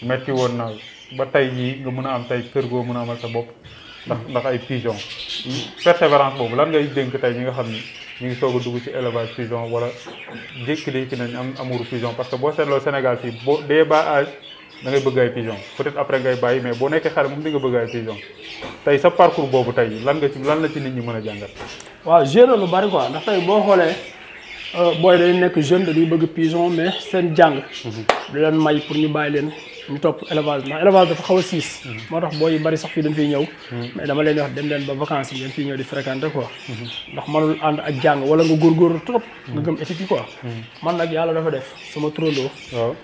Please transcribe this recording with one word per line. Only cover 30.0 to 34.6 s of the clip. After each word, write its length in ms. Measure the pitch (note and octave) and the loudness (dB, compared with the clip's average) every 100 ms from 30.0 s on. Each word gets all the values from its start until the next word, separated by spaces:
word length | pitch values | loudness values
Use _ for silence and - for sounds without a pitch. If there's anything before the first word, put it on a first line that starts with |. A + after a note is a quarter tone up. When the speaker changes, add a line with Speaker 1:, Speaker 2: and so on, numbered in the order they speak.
| D#3+ - - | -2 -2 -2
Speaker 2:
élevage, 360 | D#3 D3+ C#3+ C3+ | -2 0 -2 -4
ndax 160 | D#3 | 2
élevage 280 | F3+ F#3+ F3+ | 6 8 6
dafa 140 | E3 | 2
xaw 140 | - F#3 | 2 2
a 40 | |
siis. 400 | - E3+ - - C3 | 2 -4 -4 -8 -12
Speaker 1:
Mhm. 120 | A2+ A2+ | -12 -6
Speaker 2:
Moo 80 | D#3+ | -4
tax 140 | E3+ D3+ | -4 0
booy 160 | D#3+ | 2
yu 60 | D#3 | 2
bari 180 | D#3 D#3+ | 0 -2
sax 140 | - | -4
fii 100 | - | -2
dañ 100 | D3+ | -2
fiy 140 | D3+ D3 | 0 0
ñëw. 140 | C#3+ D#3 - - | 0 -2 -6 -12
Speaker 1:
Mhm. 160 | A#2+ A#2+ D#3+ | -8 -8 -8
Speaker 2:
Mais 100 | D3+ | -4
dama 160 | C#3 | 0
leen 120 | D3+ D3+ | 2 2
di 60 | |
wax 100 | C#3 | -2
dem 140 | C3 | -4